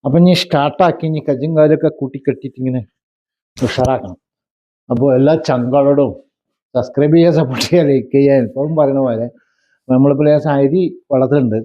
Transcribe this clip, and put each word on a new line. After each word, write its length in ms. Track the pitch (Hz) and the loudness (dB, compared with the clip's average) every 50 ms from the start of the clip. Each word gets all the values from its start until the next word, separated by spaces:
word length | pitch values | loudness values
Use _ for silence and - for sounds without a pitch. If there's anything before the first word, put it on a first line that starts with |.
| - | -4
അപ്പൊ 100 | 135 135 170 | 0 2 4
ഇനി 100 | 175 180 180 - | 4 4 4 2
സ്റ്റാർട്ടാക്കി, 640 | - - - 143 143 147 - - 185 170 165 - - 160 | -2 -2 -2 -2 -2 -2 0 0 0 0 0 -2 -6 -6
ഇനി 100 | 156 151 147 | -6 -6 -4
കജ്ജും 240 | - 139 135 143 160 160 | -4 -4 -4 -4 -2 2
കാലൊക്കെ 320 | 156 151 151 156 156 160 156 151 - | 2 4 4 2 2 0 -4 -4 -4
കൂട്ടി 180 | 143 131 - 135 _ | -10 -8 -8 -6 _
കെട്ടിയിട്ട് 320 | 143 135 135 - 131 _ 127 | -6 -6 -6 -12 -16 _ -8
ഇങ്ങനെ 200 | 131 131 127 127 107 _ _ _ _ _ _ _ _ _ _ _ _ _ _ - 127 | -6 -6 -4 -6 -8 _ _ _ _ _ _ _ _ _ _ _ _ _ _ -6 -6
ഉഷാറാക്കണം. 520 | 110 - - 127 127 131 120 - 95 87 _ _ _ _ _ _ _ _ _ _ _ _ _ _ - | -4 -2 -2 0 0 -2 -4 -6 -12 -16 _ _ _ _ _ _ _ _ _ _ _ _ _ _ -6
അപ്പൊ 140 | 123 117 135 139 131 | -2 0 2 2 2
എല്ലാ 160 | 127 135 147 160 160 - - | 2 2 2 2 0 0 -2
ചങ്കളോടും 640 | 131 123 120 123 131 143 139 143 143 143 139 113 95 - _ _ _ _ _ _ _ _ _ _ - | -2 -2 -2 0 0 2 2 2 2 2 0 -2 -4 -12 _ _ _ _ _ _ _ _ _ _ -6
സബ്സ്ക്രൈബ് 400 | 127 123 - - 135 143 147 160 | -6 -6 -4 -2 -2 0 2 4
ചെയ്യുക, 140 | 170 165 175 156 | 4 4 4 2
സപ്പോർട്ട് 260 | 156 - 127 127 117 - | 0 -2 -2 -4 -8 -4
ചെയ്യുക, 180 | - 165 180 156 143 | 0 0 0 2 2
ലൈക്ക് 200 | 139 131 117 - - | 0 0 -2 0 0
ചെയ്യുക. 260 | 139 139 139 139 135 120 | 2 2 4 2 2 0
എപ്പോഴും 260 | 104 - 135 143 156 165 156 | -2 -4 -6 -6 -2 0 0
പറയുന്ന 240 | 147 139 139 135 135 | 0 0 0 -2 -2
പോലെ 200 | 127 117 110 117 123 _ _ _ _ _ _ _ _ _ _ _ - 127 | -2 -2 -4 -6 -8 _ _ _ _ _ _ _ _ _ _ _ 0 2
നമ്മളിപ്പോ 320 | 127 139 143 143 135 151 | 2 4 2 2 2 2
ലേശം 240 | 147 151 147 147 156 143 | 2 2 2 0 -2 0
അരി 260 | 139 139 139 156 190 180 160 - - _ _ 139 | 0 0 0 0 0 -2 -2 -6 -10 _ _ 0
വെള്ളത്തിലുണ്ട്. 460 | 127 131 127 143 147 127 117 107 110 | 0 0 2 2 0 0 0 -2 -4